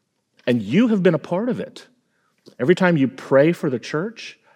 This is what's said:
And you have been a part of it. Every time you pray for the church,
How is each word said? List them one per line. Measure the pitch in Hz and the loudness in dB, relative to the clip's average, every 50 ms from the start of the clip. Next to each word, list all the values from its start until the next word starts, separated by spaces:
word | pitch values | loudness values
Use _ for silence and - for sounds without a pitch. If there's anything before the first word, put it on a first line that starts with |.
| _ _ _ _ _ _ _ _ _ | _ _ _ _ _ _ _ _ _
And | - 123 120 101 | -2 -2 -2 -2
you | 95 127 196 247 233 | 0 0 2 2 2
have | 220 196 175 | 2 2 2
been | 185 165 | 2 0
a | 143 | 0
part | - - 170 180 220 254 | -2 -6 -8 -6 -4 -4
of | 220 101 | -6 -6
it. | - - - - - - _ _ _ _ _ _ _ _ _ _ _ - - - | -8 -10 -14 -18 -20 -20 _ _ _ _ _ _ _ _ _ _ _ -20 -12 -2
Every | 123 143 180 | 0 2 2
time | - 185 180 175 | 4 2 2 2
you | 147 135 | 2 2
pray | 120 - - - - 135 135 143 160 175 | 0 -2 -6 -4 2 4 4 4 4 2
for | - - 156 | 0 -4 -4
the | 127 113 | -4 -6
church, | - - - 151 175 233 226 - - - - _ _ _ _ | -6 -8 -8 -6 -6 -8 -10 -14 -18 -20 -20 _ _ _ _